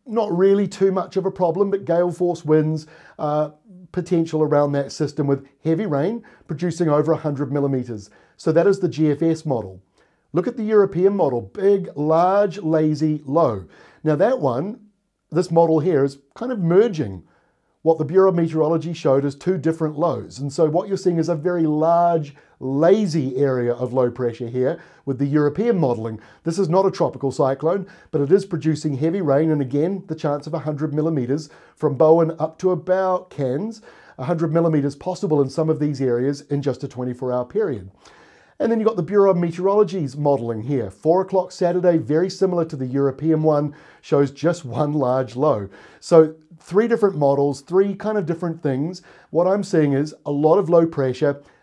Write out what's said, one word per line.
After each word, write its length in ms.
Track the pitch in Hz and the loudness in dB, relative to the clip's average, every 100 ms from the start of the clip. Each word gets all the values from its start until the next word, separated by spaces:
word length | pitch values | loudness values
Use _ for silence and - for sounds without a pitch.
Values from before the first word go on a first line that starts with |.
| - | -8
not 300 | 226 208 170 | -4 -2 2
really 320 | 196 196 202 | 2 2 0
too 240 | - 196 | 0 0
much 260 | 190 190 190 | 0 -4 -4
of 80 | 185 | -4
a 60 | |
problem, 400 | 185 175 165 202 | -2 -2 0 0
but 140 | 196 202 | -2 -2
gale 260 | 170 175 | 0 0
force 340 | 170 175 170 147 | 0 -2 -2 2
winds, 400 | 156 156 156 156 - - - | 2 2 -2 -8 -20 -20 -8
uh, 340 | 151 151 151 - 220 180 180 | -4 -2 -4 -8 _ -20 -12
potential 520 | 180 165 170 165 156 | -8 -2 -2 0 0
around 300 | 147 143 147 | 2 2 2
that 180 | 139 135 | 0 -4
system 340 | - 147 - 139 | -4 -6 -2 0
with 220 | 139 - _ | 0 -4 _
heavy 220 | 156 165 214 | -2 -2 0
rain 380 | 139 170 233 - - - | 0 -2 -4 -10 -20 -12
producing 420 | 139 175 170 165 | -6 -4 -2 2
over 220 | 147 147 | 2 2
a 60 | 151 | 0
hundred 340 | 156 139 147 | -2 -4 -4
millimeters. 580 | 143 139 135 120 110 101 _ _ _ | -2 0 -2 -4 -10 -14 _ _ _
So 160 | - | 0
that 160 | 156 190 | 4 4
is 120 | 196 | 2
the 100 | 175 | 0
G 200 | 139 156 | 0 0
F 140 | 143 | 2
S 220 | 165 156 156 | 0 0 -2
model. 360 | 123 95 95 _ _ _ _ _ | -4 -6 -14 _ _ _ _ _
Look 140 | 151 240 | -4 -2
at 100 | 233 | -4
the 60 | |
European 520 | 214 214 196 165 190 202 | 2 4 4 4 2 2
model, 260 | 147 120 | 0 0
big, 480 | 101 - 196 196 165 - | -6 -2 2 2 0 -4
large, 640 | 151 160 180 202 208 165 | 0 2 4 2 0 -2
lazy, 640 | 160 156 156 147 156 151 131 | -2 2 2 0 0 -2 -2
low. 400 | 156 147 101 90 - - _ | 0 2 0 -10 -20 -20 _
Now 120 | 151 147 | -2 2
that 240 | 208 262 | 2 2
one, 420 | 143 120 190 247 - _ _ _ - | 0 -2 -4 -8 -16 _ _ _ -6
this 200 | 151 - | -4 0
model 280 | 165 165 160 | 4 4 4
here 240 | 160 147 | 2 2
is 160 | 139 139 _ - | 0 -2 _ -10
kind 160 | 247 | -6
of 80 | 233 | -2
merging 640 | 165 180 233 160 110 92 - _ _ _ _ _ | 2 4 4 2 -6 -8 -16 _ _ _ _ _
what 160 | 160 160 | 0 0
the 80 | 139 | 2
Bureau 240 | 185 190 | 4 4
of 60 | 170 | 4
Meteorology 580 | 165 156 156 175 160 | 0 0 0 0 -4
showed 300 | 160 147 135 | -4 0 2
as 120 | 139 139 | 0 -4
two 220 | - 180 | -4 -2
different 400 | 147 160 156 147 | -2 -2 -4 -2
lows. 420 | 165 113 - - | -2 -4 -8 -10
And 120 | 139 | -8
so 180 | 139 156 | 0 0
what 180 | 160 208 | 0 -2
you're 100 | 190 | -2
seeing 200 | 185 165 | -2 0
is 120 | 160 | -2
a 60 | 165 | -2
very 280 | 170 175 | -2 -2
large, 720 | 160 151 160 170 175 170 143 - _ - | 0 0 2 2 2 0 -4 -14 _ -12
lazy 800 | 131 135 165 214 202 156 131 127 | -6 2 4 4 2 -2 -2 0
area 360 | 139 127 120 | 0 0 -2
of 200 | 120 120 | -2 -2
low 180 | 127 123 | 0 0
pressure 380 | - 120 117 117 | 0 -4 -4 -6
here 300 | 127 127 170 - _ - | -2 -2 -4 -10 _ -8
with 120 | 127 | -4
the 80 | 139 | 0
European 540 | 151 147 147 233 190 | 2 0 0 0 2
modelling. 400 | 135 113 113 110 - - | 0 0 -6 -10 -14 -12
This 160 | 165 170 | -6 -2
is 100 | 170 | 2
not 160 | 180 196 | 2 2
a 60 | |
tropical 400 | - 147 127 135 | 2 -2 -2 -6
cyclone, 560 | 131 135 135 165 202 - - - | -2 -2 0 -2 -2 -4 -16 -6
but 100 | 156 | -4
it 100 | 139 | 2
is 140 | 196 196 | 2 2
producing 520 | 160 156 151 156 131 | -4 -2 -2 -2 -2
heavy 240 | 160 196 | -2 0
rain, 300 | 156 139 160 | 0 2 2
and 100 | 151 | 0
again, 420 | 127 143 170 196 - | -2 -2 -2 -4 -8
the 80 | 151 | -6
chance 320 | 151 147 147 | -4 -4 -6
of 60 | |
a 60 | 156 | -8
hundred 340 | 139 143 151 | -6 -4 -4
millimetres 560 | 147 156 151 120 151 151 - - - | -2 -2 -2 -2 -4 -6 -20 -20 -4
from 200 | 151 127 | -2 2
Bowen 400 | 156 165 165 160 | 4 6 4 -2
up 180 | 156 - | -6 -2
to 120 | 185 | -2
about 580 | 175 180 185 190 185 - | -2 0 0 0 -2 -4
Cairns, 520 | - 131 139 220 214 - - - - | -6 -4 -2 -6 -10 -18 -20 -20 -10
a 80 | 127 | -4
hundred 260 | 170 160 | -2 0
millimetres 440 | 165 170 151 139 143 | 2 2 2 0 -4
possible 460 | 180 180 196 151 | -8 -6 0 0
in 80 | 131 | 0
some 200 | 165 156 | 0 -2
of 100 | 147 | 0
these 220 | 151 131 | -2 -2
areas 400 | 131 120 131 139 | 0 0 0 -4
in 200 | - 143 | -4 -4
just 220 | 139 123 | -2 -4
a 40 | 143 | -6
twenty-four 440 | 123 127 123 127 | -8 -8 -6 -4
hour 140 | 123 123 | -4 -4
period. 460 | 202 220 110 95 - - - - _ _ - | -4 -4 -4 -10 -20 -20 -20 -20 _ _ -6
And 120 | 214 | -2
then 80 | 226 | 0
you've 80 | 214 | 0
got 80 | 214 | 0
the 80 | |
Bureau 260 | 151 202 196 | 0 4 4
of 80 | 175 | 4
Meteorology's 800 | 170 170 190 208 202 185 139 143 | 0 -2 0 2 2 0 -6 -2
modelling 460 | 147 139 117 110 | 0 0 0 -6
here. 260 | 120 139 101 | -4 -4 -4
Four 320 | - 156 180 | -4 2 2
o'clock 300 | 185 190 180 | 2 -2 -2
Saturday, 460 | - - 180 175 165 | -2 -2 2 2 2
very 300 | 113 151 185 | 2 0 0
similar 380 | 190 190 175 165 | 0 0 0 -4
to 100 | 143 | -4
the 120 | 131 | -4
European 560 | 135 139 131 156 160 | 0 -2 0 0 2
one, 320 | 156 147 147 - - - | 2 2 0 -6 -20 -18
shows 300 | - 147 143 | -2 2 2
just 340 | 143 160 170 127 | 0 -2 -2 -4
one 280 | 117 147 | -4 -2
large 420 | 151 123 131 127 123 | 0 0 0 -2 -2
low. 340 | 151 113 98 - - - | 0 0 -4 -14 -20 -14
So 340 | - 165 156 156 _ 160 | 4 6 6 4 _ -20
three 280 | - 185 226 | -2 0 2
different 300 | 233 202 151 | 2 0 2
models, 440 | 139 139 143 139 | 0 2 0 -2
three 320 | - 180 196 | -2 2 2
kind 240 | 196 208 214 | 0 -4 -4
of 80 | 160 | -2
different 380 | 165 175 165 | -4 -4 -4
things. 400 | 143 131 160 185 - - _ | -4 -2 -4 -8 -18 -20 _
What 160 | 151 180 | 0 2
I'm 180 | 202 | 0
seeing 300 | 196 165 147 | 0 2 2
is 220 | 135 151 - - | 2 -2 -6 -6
a 60 | |
lot 260 | 143 156 190 | 0 4 4
of 140 | 165 | 4
low 160 | 170 165 | 4 4
pressure 560 | 156 131 127 143 143 - _ | 0 -2 0 -2 -2 -8 _